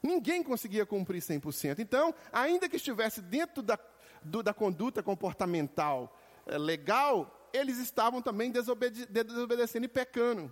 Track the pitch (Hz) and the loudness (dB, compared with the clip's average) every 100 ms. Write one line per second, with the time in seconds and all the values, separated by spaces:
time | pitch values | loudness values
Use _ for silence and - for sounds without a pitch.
0 | 285 349 220 349 320 240 214 208 202 202 | 2 0 2 -2 0 -4 -2 -2 0 -2
1 | 185 180 - 151 147 139 147 147 220 254 | -2 -4 -2 -4 -4 -4 -4 -2 0 2
2 | 330 320 - 214 269 349 370 339 - 220 | 2 0 -4 0 2 2 2 -2 -4 0
3 | 220 220 180 240 330 - 208 214 - - | 0 -2 -4 -2 -2 -4 -2 -2 -4 -20
4 | - - 156 202 208 208 208 165 233 226 | -20 -18 -6 -2 0 2 0 2 -2 -2
5 | 196 190 190 151 185 170 143 - 151 135 | -2 -2 -2 -2 0 0 0 0 0 0
6 | 120 - - - - 151 151 160 143 220 | -4 -12 -20 -16 -4 -2 0 -2 2 4
7 | 285 226 147 - - 254 269 247 254 - | 6 4 0 -10 -4 0 0 -2 -4 2
8 | 247 247 240 208 247 240 233 240 247 226 | 2 2 -2 -2 0 0 0 0 -2 -4
9 | 247 208 226 233 240 240 233 226 254 262 | -4 -2 0 -2 0 2 2 0 -2 -2
10 | 247 247 240 220 147 | -2 2 2 2 -4